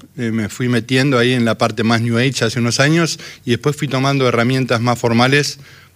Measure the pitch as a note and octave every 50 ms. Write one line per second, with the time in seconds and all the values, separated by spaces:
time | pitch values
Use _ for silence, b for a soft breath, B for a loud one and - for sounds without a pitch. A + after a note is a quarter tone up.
0 | - - - - A#2+ A2+ A2 A2+ G#2 G2 - - C3 B2 B2 A#2 A2 A#2 B2+ C3
1 | C3 D3 C3+ A#2+ A#2+ B2+ B2+ B2 A#2 A2+ G#2+ - B2 A2+ A2 A#2+ A2 A2+ A#2 A2+
2 | A#2 A#2+ A#2 A#2 B2 C#3 B2 - B2 A2+ - A#2+ A#2 A#2 G#2+ - C3+ D3 D#3+ E3+
3 | E3+ D3+ - - B B B B B B2 A#2 A2 - D3+ C#3+ - D#3 C3 B2+ C3
4 | C3+ C#3 C#3 C#3 C3 B2 A#2 A#2 A#2 B2 C3 C3 C3 A#2+ B2+ A2+ A#2 B2 A#2+ -
5 | - A#2 A2+ A2+ B2 C3 C#3 D3 C#3 - - - B B B B B B B